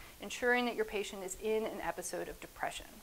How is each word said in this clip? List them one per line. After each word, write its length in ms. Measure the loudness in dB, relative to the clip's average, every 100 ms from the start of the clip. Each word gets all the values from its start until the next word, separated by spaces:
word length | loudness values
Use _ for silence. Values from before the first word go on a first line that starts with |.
| -14 -10
ensuring 420 | -8 2 6 6
that 100 | 6
your 120 | 2 2
patient 360 | 0 -2 -4
is 140 | -6 -2
in 240 | 2 4
an 160 | 2 0
episode 460 | -2 -2 -2 -4 -4
of 120 | -8
depression. 460 | -12 -4 -2 -2 -10 -14